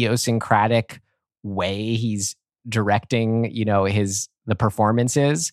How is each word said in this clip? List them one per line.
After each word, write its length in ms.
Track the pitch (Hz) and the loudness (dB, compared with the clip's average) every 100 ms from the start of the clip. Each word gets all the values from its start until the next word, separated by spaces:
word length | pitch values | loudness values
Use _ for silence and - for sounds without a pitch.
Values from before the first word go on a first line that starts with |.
| 113 117 | 0 0
idiosyncratic 840 | - 117 - 107 110 117 - - _ _ _ _ | 0 -2 2 4 4 2 0 -10 _ _ _ _
way 520 | 101 95 92 101 110 | -8 -4 -2 -2 -2
he's 420 | 113 113 104 98 - _ _ 117 | -2 -2 -2 -6 -10 _ _ -6
directing, 840 | 110 101 101 - 117 113 113 113 | -2 0 0 0 -2 0 0 -2
you 100 | 113 | -2
know, 200 | 107 101 | 0 2
his, 440 | 98 104 98 95 - _ - | 2 2 0 -2 -8 _ -6
the 80 | 104 | 0
performances, 960 | 110 - 107 117 123 147 139 156 165 | 0 2 2 2 0 2 0 0 -2